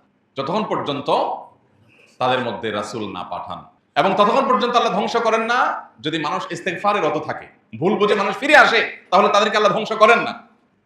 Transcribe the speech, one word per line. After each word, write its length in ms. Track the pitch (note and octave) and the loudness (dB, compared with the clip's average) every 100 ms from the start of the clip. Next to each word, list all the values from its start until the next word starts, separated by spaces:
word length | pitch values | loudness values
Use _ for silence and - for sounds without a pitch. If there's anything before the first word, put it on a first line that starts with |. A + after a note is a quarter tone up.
| _ _ _ - | _ _ _ -8
যতক্ষণ 260 | C3+ G3 | -4 -2
পর্যন্ত 460 | G3+ E3 - C3+ C3+ A3 - - - _ _ _ _ _ _ - | -2 -4 -4 -4 0 0 0 -6 -12 _ _ _ _ _ _ -4
তাদের 220 | B2+ B2+ | 0 0
মধ্যে 320 | A#2 G2+ A2+ | -2 -6 -4
রাসূল 400 | G#2 G#2 A#2+ G2+ | -4 -6 -8 -8
না 120 | F#2 | -8
পাঠান, 400 | F2+ F2 - F2 - _ _ - | -10 -10 -10 -12 -14 _ _ 0
এবং 180 | F#3+ F#3+ | 2 4
ততক্ষণ 300 | G#3 B3 B3+ | 4 4 2
পর্যন্ত 280 | A#3 A#3+ A#3+ | 2 2 0
আল্লাহ 180 | A3+ | 0
ধ্বংস 240 | F3+ A3 A#3+ | 0 -2 0
করেন 240 | A3+ A3+ | 0 0
না 480 | A3+ B3 D4 - - - | 0 0 0 -4 -10 -10
যদি 180 | C3 D#3+ | -6 -4
মানুষ 280 | D3+ F#3 F#3 | -4 -6 -6
ইস্তেগফারে 480 | E3+ F#3+ E3 G3+ G3+ | -8 -6 -4 -2 0
রত 260 | D#3 D3+ B2 | 0 -2 -4
থাকে, 220 | - - _ _ A2+ | -8 -12 _ _ -4
ভুল 160 | E3+ G3+ | -2 2
বুঝে 200 | G3+ G#3 | 2 2
মানুষ 220 | G#3 G3 | 0 -2
ফিরে 200 | C#4+ C#4+ | 4 4
আসে, 500 | G#3+ A3 - - - | 4 2 -2 -6 0
তাহলে 180 | F3+ G#3+ | 2 4
তাদেরকে 280 | G3+ G#3+ G#3+ | 2 2 2
আল্লাহ 160 | G#3 | 2
ধ্বংস 180 | F3+ G#3+ | 0 -2
করেন 280 | A3 A3 A3 | 4 6 6
না। 280 | C#3 - - _ _ _ | 2 -8 -16 _ _ _